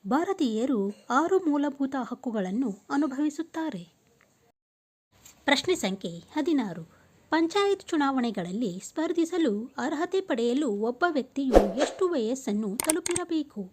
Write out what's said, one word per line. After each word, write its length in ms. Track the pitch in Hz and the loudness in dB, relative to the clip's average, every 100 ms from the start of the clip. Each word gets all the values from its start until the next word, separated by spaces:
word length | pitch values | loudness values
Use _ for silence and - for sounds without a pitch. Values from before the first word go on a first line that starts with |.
ಭಾರತೀಯರು 840 | 196 254 349 381 277 214 262 240 196 - - | 0 0 0 0 0 0 0 0 -2 -4 -2
ಆರು 280 | 254 330 381 | 0 4 2
ಮೂಲಭೂತ 560 | 349 294 285 285 269 277 | 2 0 0 -2 -4 -2
ಹಕ್ಕುಗಳನ್ನು 680 | 240 240 - 220 185 202 262 190 _ | -6 -8 -6 -4 -2 -2 -2 -4 _
ಅನುಭವಿಸುತ್ತಾರೆ. 920 | 285 294 254 302 294 320 330 320 190 175 _ _ _ _ _ _ _ _ _ _ _ _ _ - - | 0 0 0 -2 -2 -8 -4 -6 -6 -12 _ _ _ _ _ _ _ _ _ _ _ _ _ -20 -6
ಪ್ರಶ್ನೆ 300 | - 269 - | 2 2 2
ಸಂಖ್ಯೆ 380 | 359 202 190 185 170 | 0 0 -4 -8 -10
ಹದಿನಾರು. 680 | - 302 302 294 214 170 160 - - _ _ | -8 -4 0 0 0 -6 -12 -18 -20 _ _
ಪಂಚಾಯತ್ 560 | 311 330 403 403 392 - | 0 2 2 2 0 0
ಚುನಾವಣೆಗಳಲ್ಲಿ 920 | 330 277 262 240 202 175 196 240 180 | 0 2 2 0 -2 -6 -2 -4 -4
ಸ್ಪರ್ಧಿಸಲು 720 | - - 330 349 330 359 302 202 240 - | -10 -4 -2 0 0 2 2 2 -4 -6
ಅರ್ಹತೆ 420 | 240 302 349 381 | -4 -2 -2 -2
ಪಡೆಯಲು 480 | 381 254 240 254 302 202 | -2 0 2 2 0 0
ಒಬ್ಬ 240 | 220 247 349 | -2 0 0
ವ್ಯಕ್ತಿಯು 680 | 302 226 - 269 226 202 202 | 0 -2 -4 6 6 6 0
ಎಷ್ಟು 320 | 359 - 370 | -2 0 0
ವಯಸ್ಸನ್ನು 680 | 330 220 262 - 208 214 214 | 0 -2 -4 -4 -2 -4 -4
ತಲುಪಿರಬೇಕು? 840 | - 320 349 349 349 330 285 - 185 | 2 2 2 -4 -2 -4 -4 -10 -14